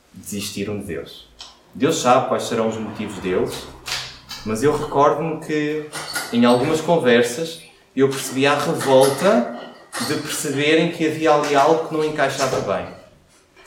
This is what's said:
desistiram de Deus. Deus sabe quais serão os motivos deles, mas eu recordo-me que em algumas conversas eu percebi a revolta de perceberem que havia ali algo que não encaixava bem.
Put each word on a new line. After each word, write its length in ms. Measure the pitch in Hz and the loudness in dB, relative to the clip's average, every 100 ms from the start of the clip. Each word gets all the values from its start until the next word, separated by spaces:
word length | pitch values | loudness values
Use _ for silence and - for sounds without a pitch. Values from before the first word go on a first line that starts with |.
| _ | _
desistiram 680 | 92 - 101 - 107 98 104 | -18 -12 -8 -8 -6 -6 -6
de 60 | |
Deus. 440 | 92 80 - - - - - _ _ | -8 -10 -10 -18 -20 -20 -20 _ _
Deus 220 | - 143 160 | -2 0 2
sabe 320 | 123 110 - | 4 4 2
quais 160 | 107 | -2
serão 240 | - 117 113 | -2 -2 0
os 80 | 110 | -2
motivos 420 | 104 - 101 95 | -8 -8 -8 -6
deles, 480 | 92 95 127 - - - - - - - - - | -2 -2 -2 -6 -14 -16 -8 -8 -8 -16 -16 -10
mas 180 | 107 110 | -6 0
eu 140 | 143 147 | 0 0
recordo-me 640 | 147 143 147 151 165 - | -2 2 2 2 -4 -6
que 420 | - 151 151 151 151 - - - - | -4 -4 -2 -4 -8 -12 -10 -10 -2
em 120 | 120 | 2
algumas 360 | 120 127 151 160 | 4 4 2 0
conversas 840 | 175 170 123 120 120 160 165 - - - _ | 2 2 4 4 4 -2 -6 -8 -18 -20 _
eu 140 | 131 135 | 0 0
percebi 380 | - - 127 139 | 0 -6 0 2
a 80 | 143 | 2
revolta 1000 | 170 143 131 135 135 - 190 240 - - - - - - 117 | 0 -2 4 6 6 4 2 2 0 -6 -14 -18 -14 -8 -4
de 80 | |
perceberem 800 | - - - 151 135 147 160 170 | -4 -6 -6 -4 0 2 4 2
que 140 | - 156 | 0 -2
havia 260 | 156 156 | 2 2
ali 200 | 147 147 | 4 4
algo 340 | 139 147 160 160 | 4 4 2 0
que 60 | |
não 100 | 156 | -2
encaixava 560 | 156 151 135 139 131 - | -2 0 -2 0 -2 -2
bem. 260 | 101 92 85 - - _ _ _ _ _ | -2 -4 -6 -14 -20 _ _ _ _ _